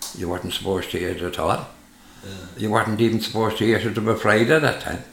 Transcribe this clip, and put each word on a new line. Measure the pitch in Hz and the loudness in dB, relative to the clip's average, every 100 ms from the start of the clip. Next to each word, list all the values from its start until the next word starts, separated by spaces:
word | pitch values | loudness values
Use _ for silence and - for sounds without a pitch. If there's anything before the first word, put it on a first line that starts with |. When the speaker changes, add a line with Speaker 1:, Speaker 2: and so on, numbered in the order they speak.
| - - | -12 -8
Speaker 1:
You | 87 | -6
weren't | 90 90 | -4 -6
supposed | - 98 95 - | -6 -2 -2 -2
to | 90 | -4
eat | 90 85 | -4 -4
it | |
at | 87 - | -4 -2
all. | 85 117 - - - - - - | 0 -2 -4 -16 -20 -20 -20 -18
Speaker 2:
Yeah. | 98 95 87 - | -16 -14 -14 -6
Speaker 1:
You | 107 | 0
weren't | 110 110 107 | 2 2 2
even | 113 110 | 2 2
supposed | - 110 110 110 | 0 0 0 2
to | 110 | 2
eat | 101 110 | 4 2
it | 104 | 0
of | 107 | 0
a | 110 | 2
Friday | 104 107 117 160 | 4 4 6 4
that | 139 - | 4 0
time. | - 85 - | -6 -8 -10